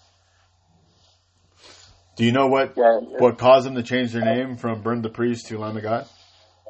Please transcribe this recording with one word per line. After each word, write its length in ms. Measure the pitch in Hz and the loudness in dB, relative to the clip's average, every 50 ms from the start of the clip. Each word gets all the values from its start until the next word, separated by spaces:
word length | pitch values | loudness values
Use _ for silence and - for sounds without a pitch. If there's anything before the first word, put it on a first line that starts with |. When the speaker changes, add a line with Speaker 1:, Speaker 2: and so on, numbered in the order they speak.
| _ _ _ _ _ _ _ _ _ _ _ _ _ _ _ _ _ _ _ _ _ _ _ _ _ _ _ _ _ _ _ _ - - - - - _ _ _ _ _ _ | _ _ _ _ _ _ _ _ _ _ _ _ _ _ _ _ _ _ _ _ _ _ _ _ _ _ _ _ _ _ _ _ -20 -20 -20 -20 -20 _ _ _ _ _ _
Speaker 1:
Do 80 | - 117 | 0 0
you 60 | 117 | 2
know 140 | 120 135 135 | 2 2 2
what, 280 | 131 135 135 131 - - | 2 2 0 0 -2 0
Speaker 2:
Yeah, 220 | 123 123 113 113 107 | 2 4 4 4 2
yeah. 160 | 117 - - | -2 -6 -2
Speaker 1:
what 220 | - 127 120 113 - | 2 2 2 2 4
caused 260 | 117 127 131 135 123 | 4 6 6 6 4
them 80 | 135 131 | 0 -6
to 80 | 123 | -8
change 300 | 113 - 127 127 123 113 113 | -6 -4 -4 -4 -4 -4 -4
their 80 | 117 113 | -2 -2
name 320 | 113 117 123 131 131 123 | 0 0 -2 -4 -6 -8
from 260 | 117 - 117 113 107 104 | -8 -6 -6 -6 -6 -4
Burn 180 | 113 120 120 | -4 -4 -4
the 80 | 113 110 | -6 -6
Priest 380 | - - 120 123 117 113 - | -6 -4 -4 -4 -4 -6 -10
to 100 | - 113 | -12 -10
Lamb 200 | 107 107 110 113 | -10 -8 -8 -8
of 40 | 110 | -8
God? 240 | 107 107 117 117 - - _ _ _ _ _ _ _ _ _ _ - | -4 -4 -4 -4 -6 -10 _ _ _ _ _ _ _ _ _ _ -20